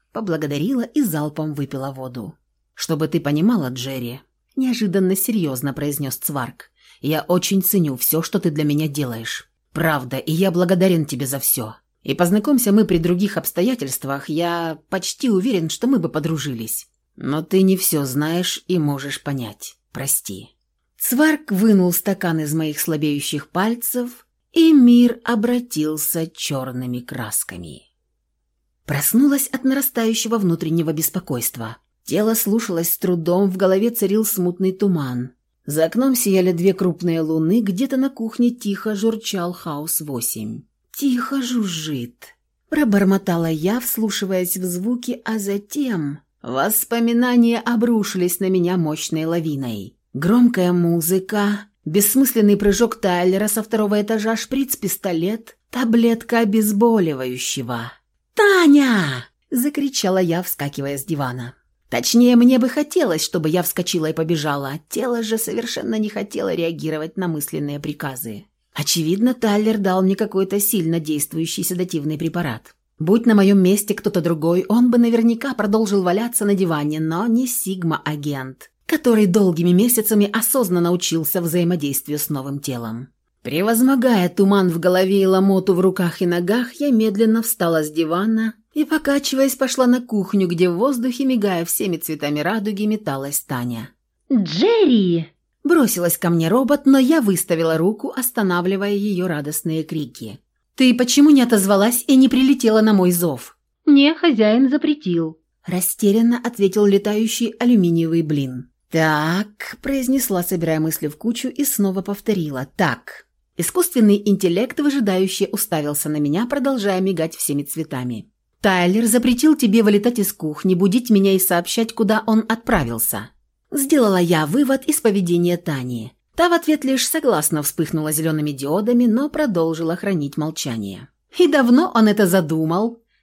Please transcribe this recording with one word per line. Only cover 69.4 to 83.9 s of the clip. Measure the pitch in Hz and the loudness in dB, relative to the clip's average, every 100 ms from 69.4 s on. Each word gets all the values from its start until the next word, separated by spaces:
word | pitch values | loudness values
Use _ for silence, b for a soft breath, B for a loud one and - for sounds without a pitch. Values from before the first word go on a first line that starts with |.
| 220 208 214 226 | 0 2 2 0
дал | 190 185 | 0 2
мне | 185 196 | 2 0
какой-то | 214 190 190 202 | -2 -2 -2 -2
сильно | 202 208 165 170 | -2 -2 -2 -2
действующий | 156 151 - 160 165 - | -2 -4 -4 -6 -6 -6
седативный | 170 180 180 160 147 151 | -6 -4 -4 -4 -4 -4
препарат. | 160 175 156 110 - _ _ _ | -4 -4 -6 -8 -14 _ _ _
Будь | 156 226 233 | 0 2 4
на | 208 | 6
моем | 196 202 | 6 6
месте | 180 202 208 | 4 2 0
кто-то | 196 - 180 | -4 -2 -2
другой, | 165 160 160 175 185 | 0 0 0 0 2
он | 226 247 | 2 4
бы | 240 | 4
наверняка | 233 233 226 233 277 | 4 4 2 0 -4
продолжил | - 208 220 214 202 | -4 0 0 2 0
валяться | 180 190 233 - 202 | 2 0 -2 -2 0
на | |
диване, | 196 180 156 147 156 | 0 0 0 -2 -2
но | 160 165 233 | -2 -2 0
не | 226 254 | 0 0
Сигма-агент, | - 190 190 170 156 147 151 147 139 131 131 - _ - | -4 -6 -4 -2 -2 -4 -6 -6 -6 -8 -16 -20 _ -4
который | 311 254 220 208 | -2 2 4 4
долгими | 220 190 160 175 | 4 2 2 2
месяцами | 180 240 233 214 214 202 | 4 4 2 0 2 2
осознанно | 214 226 269 202 180 170 | 0 -2 -2 0 0 0
учился | 175 - 165 151 185 | 0 -2 -4 -2 -4
взаимодействию | 170 175 170 180 143 135 - 147 | -2 0 0 0 -2 -6 -6 -6
с | - | -4
новым | 143 135 139 | -6 -6 -8
телом. | 143 120 113 113 131 _ _ _ | -8 -8 -8 -10 -12 _ _ _
Превозмогая | 123 147 208 226 262 | -8 -4 0 2 2